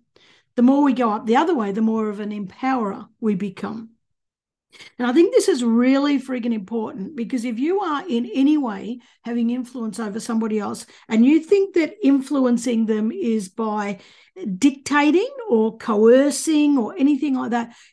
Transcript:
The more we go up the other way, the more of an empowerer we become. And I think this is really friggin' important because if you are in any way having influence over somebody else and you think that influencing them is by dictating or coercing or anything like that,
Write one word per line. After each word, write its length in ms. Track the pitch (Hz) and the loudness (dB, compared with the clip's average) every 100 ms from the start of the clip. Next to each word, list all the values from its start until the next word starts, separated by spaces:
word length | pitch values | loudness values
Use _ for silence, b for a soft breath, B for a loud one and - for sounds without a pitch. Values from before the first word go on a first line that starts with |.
| _ b b b b - | _ b b b b 2
The 60 | |
more 200 | 247 277 | 4 6
we 80 | 285 | 4
go 200 | 247 233 | 2 0
up 140 | 208 | -2
the 120 | 220 247 | 0 2
other 180 | 330 | 2
way, 160 | 302 202 | 0 -2
the 100 | 196 | 0
more 280 | 220 220 214 | 0 0 -4
of 100 | 202 | -6
an 120 | 208 | -8
empowerer 760 | 208 185 - 262 262 208 - - _ | -8 -12 -6 -2 -2 -2 -6 -14 _
we 140 | 220 | -2
become. 560 | 190 202 190 - 226 226 _ _ _ _ _ _ _ _ B B - | -2 -4 -8 -10 -10 -14 _ _ _ _ _ _ _ _ B B -6
And 80 | 240 | 0
I 60 | |
think 200 | 254 381 | 4 4
this 140 | 494 403 | 4 2
is 160 | 285 | 0
really 560 | 240 226 247 277 285 277 | 2 2 4 2 2 0
friggin' 340 | - 254 233 | -2 -6 -4
important 640 | 220 185 226 214 - 208 | -6 -6 -6 -6 -10 -10
because 300 | 294 233 254 | -10 -6 -6
if 120 | 240 220 | -4 -4
you 220 | 302 392 | -2 -2
are 280 | 370 294 359 | -2 -6 -4
in 220 | 233 247 | -4 -2
any 240 | 339 277 302 | 2 2 2
way 420 | 240 196 196 247 b b | 0 -6 -10 -12 b b
having 260 | 233 240 233 | -6 -2 -2
influence 500 | 247 247 262 220 233 | -2 -6 -8 -8 -8
over 200 | 214 208 | -8 -8
somebody 400 | 185 226 220 214 | -6 -4 -2 -4
else 260 | 202 226 - b - | -4 -8 -14 b -2
and 180 | 220 | 4
you 140 | 247 311 | 4 4
think 340 | - 403 392 | 4 2 2
that 200 | 349 302 - | 0 0 0
influencing 840 | 269 277 269 285 254 240 254 226 | 2 2 0 0 2 0 0 0
them 260 | 220 214 220 | 0 0 -2
is 380 | 381 240 220 185 | -2 -2 -2 -4
by 500 | - 220 214 202 190 b b b 370 330 185 | -6 -4 -4 -6 -8 b b b -12 -8 0
dictating 760 | 277 269 - 294 294 320 494 554 440 | 0 0 -2 0 2 2 0 -6 -2
or 280 | 226 220 220 | 0 0 -4
coercing 1000 | - 208 226 254 285 - - 302 294 277 | -2 4 6 6 4 0 0 2 2 2
or 160 | 208 381 | 0 0
anything 360 | 277 285 294 | 2 2 -2
like 180 | 262 254 | -4 -2
that, 240 | 233 233 B B | -4 -6 B B